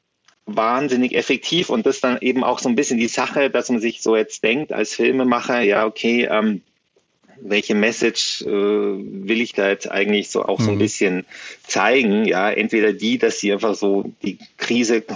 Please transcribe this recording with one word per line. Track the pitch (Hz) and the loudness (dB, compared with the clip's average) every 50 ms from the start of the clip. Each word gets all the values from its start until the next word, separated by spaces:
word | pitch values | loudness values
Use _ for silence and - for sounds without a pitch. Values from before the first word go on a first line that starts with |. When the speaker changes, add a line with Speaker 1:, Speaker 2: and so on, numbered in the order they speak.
| _ _ _ _ _ _ _ _ _ | _ _ _ _ _ _ _ _ _
Speaker 1:
wahnsinnig | - 104 107 110 113 120 127 147 143 127 123 127 123 - | -6 -4 -2 0 0 0 0 0 0 0 2 0 2 0
effektiv | 120 117 - 143 120 - - - 170 175 - | 0 0 0 -2 -2 -2 -2 -2 -2 0 0
und | - 117 107 | 0 0 2
das | 139 131 - | 0 0 2
dann | - 127 123 120 | 0 0 0 0
eben | - 139 147 131 123 | 0 0 0 2 2
auch | - 123 - | 0 0 0
so | - 135 | 0 0
ein | 120 | 2
bisschen | 113 - - 127 113 | 2 2 2 0 0
die | 117 113 | 0 0
Sache, | - - - - - 156 139 135 | -2 -2 -4 -2 0 0 0 2
dass | - 123 120 - | 2 0 0 0
man | 127 113 | 0 0
sich | 104 117 113 - - | 0 -2 -4 -2 0
so | 113 110 | 2 2
jetzt | 110 110 - - - - | 2 2 0 -4 -2 -2
denkt | 110 117 139 151 - - | 0 0 0 -2 -4 -4
als | - 110 - - | -4 -4 -2 -2
Filmemacher, | - 117 123 127 135 127 127 120 120 117 - 127 120 117 | 0 2 2 2 2 2 2 2 2 0 0 0 2 2
ja, | 101 101 107 107 | 2 2 2 2
okay, | 110 107 - - 117 117 120 120 - | 0 -2 -2 -2 0 2 2 2 0
ähm, | - 107 107 110 104 92 - _ _ _ _ _ _ _ _ _ _ _ _ _ _ - | 0 2 2 0 0 -2 -6 _ _ _ _ _ _ _ _ _ _ _ _ _ _ -18
welche | - 98 101 104 104 - 113 | -6 -2 -2 0 0 0 2
Message, | 104 104 113 113 - 123 117 - - - - - - - | 2 2 2 2 0 0 0 0 0 -4 -4 -4 -6 -4
äh, | |
will | 104 107 101 98 101 104 104 101 101 101 98 104 104 107 98 98 98 113 113 | -2 0 0 2 2 2 0 0 -2 -4 -6 -8 -10 -12 -8 -4 -2 -2 -2
ich | 120 107 - | -2 -2 -2
da | - 98 98 | 0 0 0
jetzt | 101 98 - - | 0 -2 -4 -4
eigentlich | - 98 101 101 104 104 98 - | -4 -2 0 2 0 0 0 -2
so | - - - | -2 -2 -2
auch | - 98 90 | 0 0 0
so | 113 107 | 0 2
ein | 104 | 2
Speaker 2:
Mhm. | 101 | 2
Speaker 1:
bisschen | 107 107 - - 107 98 90 92 92 - - - - - - - - | 2 0 0 0 0 0 0 -2 -4 -8 -14 -18 -18 -18 -18 -18 -12
zeigen? | - - 95 95 107 123 139 123 107 98 107 113 | -6 -2 0 2 4 4 4 4 2 2 2 2
Ja, | 101 87 90 95 107 | 0 0 0 0 0
entweder | 101 - 107 113 - 113 104 107 98 | 0 0 -2 0 0 2 2 2 2
die, | 95 107 110 123 | 0 -2 -2 0
dass | 123 113 113 107 - | 2 0 0 0 0
sie | - 104 | -2 -2
einfach | 101 101 110 110 98 | -2 0 0 -2 -2
so | - - 101 98 98 95 - - _ - | 0 0 0 0 0 -2 -4 -8 _ -8
die | - - - - - _ - | -8 -8 -8 -12 -20 _ -8
Krise | - - 117 120 123 110 120 113 - - 107 | -4 -2 0 0 2 2 2 0 0 -4 -6